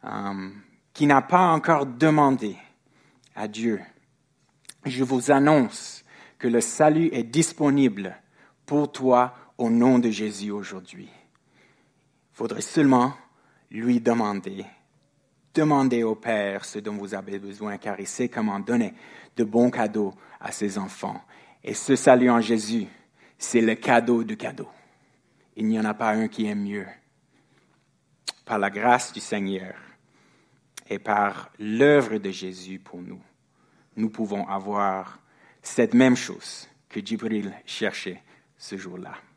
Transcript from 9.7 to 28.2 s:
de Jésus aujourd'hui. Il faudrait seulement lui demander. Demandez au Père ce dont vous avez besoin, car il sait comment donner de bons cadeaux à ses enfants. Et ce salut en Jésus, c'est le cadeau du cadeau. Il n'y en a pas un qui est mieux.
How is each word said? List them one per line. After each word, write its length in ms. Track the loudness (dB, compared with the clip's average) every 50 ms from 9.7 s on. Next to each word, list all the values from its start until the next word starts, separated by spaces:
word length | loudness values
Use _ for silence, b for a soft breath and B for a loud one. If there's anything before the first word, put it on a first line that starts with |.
| 4 6 6 6 6 6
de 100 | 4 2
Jésus 420 | 0 -2 -4 -6 -6 -8 -8 -8
aujourd'hui. 580 | -8 -8 -10 -12 -14 -16 -16 -18 -20 -20 -20 -20
Il 1300 | -20 -20 _ _ _ _ _ _ _ _ _ _ _ _ _ _ _ _ _ _ _ _ _ _ _ -8
faudrait 240 | -8 -8 -6 -8
seulement 520 | -8 -4 0 2 4 6 6 4 4 2 -2 b b b b b b b b b b b
lui 300 | -12 -6 0 2 2 2
demander. 680 | 2 2 2 2 0 -2 -4 -6 -8 -10 -12 -12 -14 -16 _ _ _ _ _ _ _ _ _ _ _ _ _ _ _ _ _
Demandez 500 | 2 2 4 4 4 4 4 2 2 2
au 120 | 0 -2
Père 480 | -4 -2 -2 0 0 0 -2 -4 -6 -8
ce 140 | -10 -12 -10
dont 160 | -10 -8 -8
vous 200 | -8 -8 -8 -8
avez 240 | -10 -8 -8 -10 -10
besoin, 380 | -10 -12 -14 -10 -10 -10 -10 -10
car 220 | -10 -10 -10 -8
il 80 | -10 -12
sait 220 | -6 -4 -4 -4
comment 300 | -2 -2 -2 -2 -2 -4
donner 340 | -2 0 0 0 0 -2 B B B B B B B B B
de 80 | -2 -2
bons 280 | 0 4 4 4 4
cadeaux 420 | 2 0 -4 -2 -2 -2 -4 -4 -4 B B B B B
à 120 | -14 -12
ses 260 | -8 -4 -4 -4 -4 -4
enfants. 420 | -8 -8 -10 -10 -10 -10 -10 -10 -16 b b b b b b b b
Et 100 | -8 -8
ce 220 | -8 0 0 0
salut 340 | 4 8 6 8 8 8 4
en 120 | 4 4
Jésus, 440 | 2 2 0 -2 -2 -2 -2 -4 -4 -4 b b b b b b b b b b
c'est 240 | -10 0 2 4
le 140 | 4 4 2
cadeau 480 | 0 2 4 4 4 4 4 2 0 0
du 140 | -4 -8 -8
cadeau. 320 | -8 -10 -10 -10 -16 -16 -18 b b b b b b b b b b b b b b b _
Il 120 | -4 0 0
n'y 120 | 0 0
en 60 | 0
a 100 | -2 -2
pas 160 | -2 0 0
un 160 | 0 0 0 -2
qui 180 | -2 -4 -4
est 100 | -4 -2
mieux. 300 | -4 -6 -6 -6 -8 -10 -12 -16 _ _ _ _ _ _ _ _ _ _ _ _ _ _ _ _ _ _ _ _ _ _ _ _ _